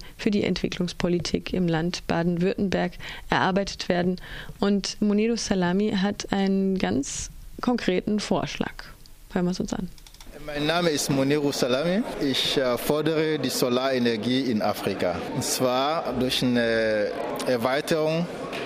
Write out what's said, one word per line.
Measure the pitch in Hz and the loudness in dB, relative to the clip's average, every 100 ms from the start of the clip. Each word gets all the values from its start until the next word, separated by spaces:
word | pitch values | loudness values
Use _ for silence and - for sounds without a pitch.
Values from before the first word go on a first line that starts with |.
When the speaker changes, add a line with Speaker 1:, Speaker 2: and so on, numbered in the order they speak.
| - - | -6 -4
Speaker 1:
für | 226 | 0
die | 202 | 2
Entwicklungspolitik | - 180 180 - 180 - 175 175 160 175 175 | 2 0 -2 -2 -4 -2 0 0 0 -4 -2
im | 180 175 | 0 2
Land | 160 175 - - | 2 0 -4 -2
Baden-Württemberg | 170 170 175 180 - 202 180 180 - - - - | 0 0 2 0 0 0 0 -2 -4 -12 -12 -2
erarbeitet | - 151 190 196 - - | 2 4 2 -2 -4 -2
werden. | 175 180 180 - - - - | 0 2 -2 -6 -12 -12 0
Und | 202 202 - - | 2 2 0 0
Muniru | 208 208 226 226 | 2 4 2 0
Salami | - 196 175 185 214 202 | 0 0 2 2 2 2
hat | 196 208 - | 0 -2 -4
einen | 202 196 190 190 185 | 0 2 2 2 2
ganz | 185 240 285 - - - - - | 0 0 -2 -6 -8 -12 -14 -4
konkreten | - 240 - 180 - 208 | 0 0 2 0 0 -2
Vorschlag. | - 170 147 - - - - - - - - | 0 -2 -2 -4 -6 -8 -16 -18 -20 -20 -6
Hören | 190 175 | -2 0
wir's | 185 | -2
uns | 202 | -4
an. | - 185 - - - - 147 147 | -4 -6 -10 -20 -20 -18 -14 -8
Speaker 2:
Mein | 147 151 | -2 0
Name | 165 175 | 2 4
ist | 143 - | 2 2
Muniru | 139 135 151 143 | 2 4 4 2
Salami. | - 135 127 165 190 262 - | 2 2 2 2 0 0 -2
Ich, | 147 127 - 147 | 0 0 0 2
äh, | 127 120 | 2 2
fordere | - 147 156 156 156 151 | 2 2 2 2 0 0
die | 131 | -2
Solarenergie | - 131 123 135 127 120 113 113 131 135 | 0 2 2 2 2 2 2 0 0 2
in | 107 | 2
Afrika. | 101 101 - 92 90 87 87 | 0 0 -2 0 0 0 -4
Und | 147 | -4
zwar | 123 - 127 127 143 165 214 123 | -2 0 2 2 0 0 -2 -2
durch | 127 - | 0 2
eine | 127 120 117 113 110 107 101 - - - - | 2 4 4 2 2 2 0 -2 -6 -4 0
Erweiterung | 127 120 139 - 160 156 160 175 - - - | 0 2 0 0 0 2 0 -2 -6 -8 -8